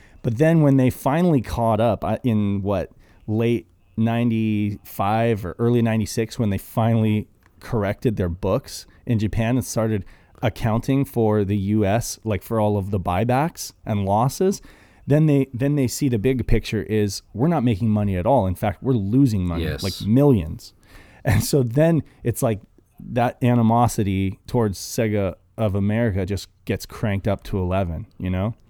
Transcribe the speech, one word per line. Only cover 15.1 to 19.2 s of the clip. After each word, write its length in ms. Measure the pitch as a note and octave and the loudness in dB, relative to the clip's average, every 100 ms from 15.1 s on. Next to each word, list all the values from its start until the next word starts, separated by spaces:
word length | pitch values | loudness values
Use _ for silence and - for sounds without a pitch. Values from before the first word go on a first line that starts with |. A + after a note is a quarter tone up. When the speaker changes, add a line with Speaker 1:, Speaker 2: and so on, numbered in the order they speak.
| D3 D#3 | 2 4
Speaker 1:
they, 220 | C#3+ C3 | 4 0
then 220 | A2+ C#3 D3 | -2 0 0
they 120 | B2+ | 0
see 220 | - C#3+ | 0 0
the 100 | A#2 | 2
big 260 | B2 C3 - | 0 0 2
picture 360 | A2 - A2 | 0 0 -4
is 380 | - G#2+ G#2 - - | -2 0 0 -4 -10
we're 140 | G2+ D#3 | -2 0
not 160 | D#3+ | 2
making 260 | B2 G2 A2+ | 2 0 0
money 280 | G#2 G2+ F#2 | 0 0 0
at 80 | G2 | 2
all. 200 | C3+ F#2+ | 2 2
In 100 | - | -2
fact, 280 | A2+ - | -4 -2
we're 80 | A#2+ | -2
losing 520 | B2 G2 B2 | 0 2 4